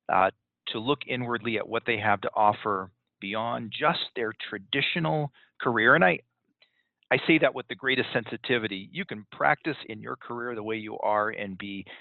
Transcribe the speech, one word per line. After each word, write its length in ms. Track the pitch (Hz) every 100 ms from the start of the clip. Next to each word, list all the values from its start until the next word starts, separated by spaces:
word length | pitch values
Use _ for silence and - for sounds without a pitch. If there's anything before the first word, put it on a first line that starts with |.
| -
uh, 200 | 95 95 - _ _ -
to 100 | 117
look 220 | 117 143 -
inwardly 520 | 127 120 117 117 107
at 120 | -
what 140 | 113 -
they 120 | 110
have 220 | 107 101
to 100 | - -
offer 540 | 104 104 110 95 95 _ _ _
beyond 500 | 98 107 117 123 113
just 280 | - 151 - - -
their 180 | 110 - -
traditional 840 | 104 98 143 143 180 160 156 143 - _ _
career. 320 | 131 113 117
And 100 | 151
I, 180 | 185 170 - _ _ _ _ _ _ _ _
I 60 | 127 -
say 140 | 160
that 160 | 143 131
with 120 | -
the 80 | 117
greatest 340 | 131 127 117
sensitivity. 760 | 123 110 113 - 120 110 98 95
You 120 | 160
can 220 | 196 107 113
practice 440 | - 143 147 165 135 -
in 120 | 107
your 160 | 127 131
career 380 | - 120 120
the 80 | 117
way 140 | 104 110
you 200 | 107 107
are 320 | 104 107 107
and 260 | - 101 92
be 260 | 101 98 92 -